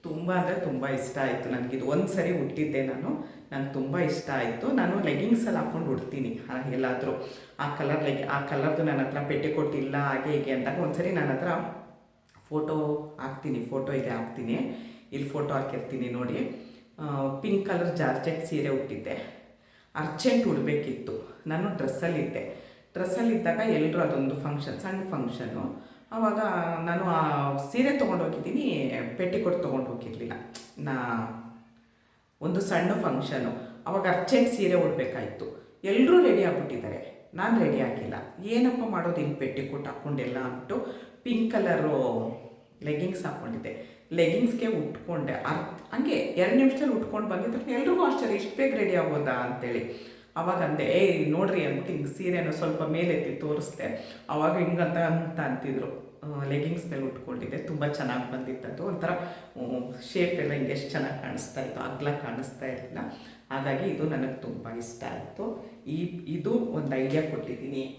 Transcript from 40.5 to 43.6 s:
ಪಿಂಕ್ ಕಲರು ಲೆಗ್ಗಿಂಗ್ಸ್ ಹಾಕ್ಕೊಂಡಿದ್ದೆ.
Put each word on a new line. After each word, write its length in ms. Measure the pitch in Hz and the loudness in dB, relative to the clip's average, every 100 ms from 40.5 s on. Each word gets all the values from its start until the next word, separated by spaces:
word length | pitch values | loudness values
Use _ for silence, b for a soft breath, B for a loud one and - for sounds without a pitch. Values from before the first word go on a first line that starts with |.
| 123 - 202 B B B B | -6 -4 -4 B B B B
ಪಿಂಕ್ 280 | 247 226 226 | 0 2 4
ಕಲರು 880 | 208 185 165 151 139 123 113 110 - - - - - | 4 4 4 4 4 2 2 -2 -6 -12 -20 -20 -8
ಲೆಗ್ಗಿಂಗ್ಸ್ 420 | 147 151 185 - 147 | -2 0 0 -2 -4
ಹಾಕ್ಕೊಂಡಿದ್ದೆ. 760 | - 127 113 | -6 -6 -6